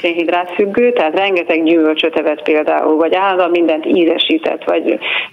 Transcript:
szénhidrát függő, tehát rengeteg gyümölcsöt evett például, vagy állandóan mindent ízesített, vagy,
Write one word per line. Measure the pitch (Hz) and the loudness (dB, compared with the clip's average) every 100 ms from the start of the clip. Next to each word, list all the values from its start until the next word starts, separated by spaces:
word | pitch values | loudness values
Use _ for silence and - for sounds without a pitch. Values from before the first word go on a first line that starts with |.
szénhidrát | 175 170 165 175 175 | -4 -2 -2 -2 -2
függő, | - 202 202 240 | -2 -2 2 2
tehát | 240 156 170 | 2 0 0
rengeteg | 196 185 165 165 | 0 0 0 0
gyümölcsöt | 160 170 156 156 165 160 | 2 4 2 0 -2 0
evett | 156 151 | -2 -2
például, | - 156 151 156 165 156 | 0 0 0 0 2 2
vagy | 165 | 2
állandóan | 180 196 185 180 | 0 0 0 2
mindent | 175 165 156 160 | 2 2 0 0
ízesített, | 196 165 170 160 160 - 160 | 2 2 2 0 0 -2 -4
vagy, | - 170 - - - - - | -2 -2 -2 -4 -4 -6 -6